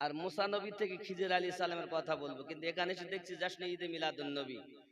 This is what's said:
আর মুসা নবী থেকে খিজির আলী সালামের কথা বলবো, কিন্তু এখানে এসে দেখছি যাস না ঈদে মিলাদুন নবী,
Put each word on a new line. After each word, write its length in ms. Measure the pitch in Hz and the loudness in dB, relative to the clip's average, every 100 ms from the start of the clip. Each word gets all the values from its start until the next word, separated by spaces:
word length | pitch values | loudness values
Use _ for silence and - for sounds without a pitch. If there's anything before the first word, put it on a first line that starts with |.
আর 140 | 147 | 0
মুসা 320 | 151 180 202 202 | 0 0 2 2
নবী 240 | 202 208 | 2 0
থেকে 260 | 202 202 185 | 0 0 0
খিজির 360 | 208 180 190 | -4 0 4
আলী 180 | 180 180 | 4 4
সালামের 360 | 175 175 170 160 | 2 2 2 0
কথা 260 | 160 156 147 | 0 2 0
বলবো, 260 | 143 135 | 0 -4
কিন্তু 240 | 143 156 165 | -6 -4 -2
এখানে 260 | 170 175 | 2 2
এসে 120 | 175 | 0
দেখছি 320 | 175 190 175 170 | -2 -4 -4 -2
যাস 240 | 180 175 | -2 0
না 60 | 180 | -4
ঈদে 220 | 175 175 | -2 -2
মিলাদুন 380 | 165 160 156 143 | 0 0 0 -2
নবী, 300 | 143 131 120 - - - | -2 -2 -6 -10 -16 -20